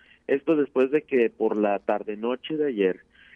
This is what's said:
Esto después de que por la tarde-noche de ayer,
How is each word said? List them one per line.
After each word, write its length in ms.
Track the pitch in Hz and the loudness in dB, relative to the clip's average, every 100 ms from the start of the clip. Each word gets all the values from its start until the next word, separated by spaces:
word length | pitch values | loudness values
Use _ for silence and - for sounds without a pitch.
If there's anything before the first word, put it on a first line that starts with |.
| - _ - | -20 _ -4
Esto 300 | 139 - 156 | -2 0 0
después 340 | 135 131 131 | 0 0 2
de 120 | 151 | 0
que 260 | - 131 113 | 0 2 2
por 260 | - 110 107 | 0 -2 0
la 240 | 104 101 | 0 0
tarde-noche 800 | - 104 101 104 117 127 - 156 | -2 -4 -4 -6 -6 -6 -6 -4
de 100 | 147 | -2
ayer, 320 | 110 95 90 _ _ - | 0 0 -2 _ _ -20